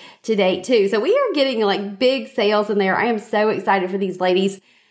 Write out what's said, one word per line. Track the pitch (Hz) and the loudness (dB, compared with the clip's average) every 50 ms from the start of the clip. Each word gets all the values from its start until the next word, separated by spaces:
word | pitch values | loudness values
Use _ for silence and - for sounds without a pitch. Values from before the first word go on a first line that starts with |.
| - - - _ | -20 -20 -20 _
to | - 226 220 | -4 -2 0
date | 196 190 185 185 - - | 2 2 0 0 -2 0
too. | - 254 220 196 196 | 2 2 2 4 2
So | 220 208 | 0 0
we | 240 339 | 0 0
are | 466 587 554 440 311 | 0 0 0 0 0
getting, | 294 269 269 247 226 | 0 0 0 0 0
like, | 214 202 190 196 202 202 202 - | 0 0 0 -2 -4 -8 -4 0
big | 254 254 269 262 220 - | 2 2 2 0 -4 -6
sales | - 240 208 208 214 208 208 214 | -4 0 0 2 2 0 0 0
in | 208 202 | 0 0
there. | 190 190 175 | 0 2 0
I | - 214 | 0 0
am | 240 233 208 | 0 -2 -4
so | 208 - - 208 214 214 | -4 -4 -2 0 0 0
excited | - - - 214 196 190 180 185 | 0 -2 0 0 0 0 0 -2
for | 196 190 | -4 -4
these | 202 185 185 - | -4 -4 -4 -2
ladies. | 185 185 180 190 190 196 - - _ _ _ _ _ _ | 0 2 2 2 0 0 -2 -6 _ _ _ _ _ _